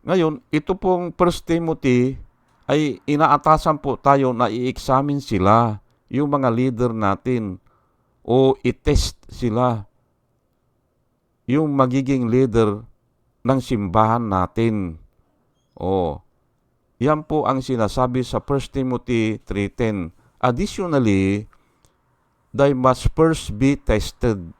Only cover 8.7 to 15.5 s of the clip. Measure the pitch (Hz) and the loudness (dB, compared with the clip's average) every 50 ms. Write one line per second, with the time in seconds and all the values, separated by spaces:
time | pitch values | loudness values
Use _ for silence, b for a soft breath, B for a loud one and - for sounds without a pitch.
8.7 | 117 _ _ - 143 - - - - _ _ - - - 127 117 107 120 127 123 | -2 _ _ 0 2 2 0 0 -8 _ _ -20 -10 -6 -4 -2 0 0 0 0
9.7 | 117 107 98 _ _ _ _ _ _ _ _ _ _ _ _ _ _ _ _ _ | -2 -4 -8 _ _ _ _ _ _ _ _ _ _ _ _ _ _ _ _ _
10.7 | _ _ _ _ _ _ _ _ _ _ _ _ _ _ _ - 127 151 160 151 | _ _ _ _ _ _ _ _ _ _ _ _ _ _ _ -2 0 0 0 0
11.7 | 139 139 131 127 123 139 135 127 139 131 123 113 117 127 135 123 101 117 110 104 | 2 2 2 2 2 -2 0 0 0 0 0 2 2 2 2 2 2 2 2 2
12.7 | 101 104 113 - _ _ _ _ _ _ _ _ _ _ _ 120 135 131 123 - | 0 -6 -10 -20 _ _ _ _ _ _ _ _ _ _ _ -2 0 0 0 -2
13.7 | 131 107 101 92 85 110 110 110 113 120 117 107 98 92 90 90 _ - 113 117 | -4 -2 -2 0 2 2 2 4 2 0 -2 -2 0 -2 -2 -2 _ 0 0 0
14.7 | 110 104 95 87 80 80 - _ _ _ _ _ _ _ _ _ | 0 -2 -4 -6 -10 -12 -20 _ _ _ _ _ _ _ _ _